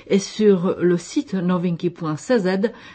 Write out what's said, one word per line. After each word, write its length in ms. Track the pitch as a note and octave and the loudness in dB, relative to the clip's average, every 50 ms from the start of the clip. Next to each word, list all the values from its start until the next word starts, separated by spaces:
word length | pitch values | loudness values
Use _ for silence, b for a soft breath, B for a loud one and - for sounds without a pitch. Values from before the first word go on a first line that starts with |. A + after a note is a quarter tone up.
| B | B
et 120 | - G3 G3 | 0 0 0
sur 580 | G3 - - - G#3+ G#3 G3 F3 F3 F#3+ - - | 0 -2 -2 2 4 4 4 4 2 -2 -2 0
le 200 | E3+ F3+ F3 E3 | 2 2 2 0
site 340 | - - - D4 - - | -2 -4 -4 -4 -4 -2
novinky 560 | G3 F#3+ F3 F3+ F#3 F3+ E3+ F3+ E3+ - F3+ E3+ | -4 -2 0 0 0 0 0 -2 -2 -2 -4 -6
point 300 | F3 - E3+ D#3 D#3 D3+ | -4 -4 -6 -6 -6 -6
c 220 | - - B3+ A#3 | -2 0 0 2
z 320 | F3 F#3 F#3+ F#3+ G3+ A3 B B B B | 2 0 0 0 -2 -4 B B B B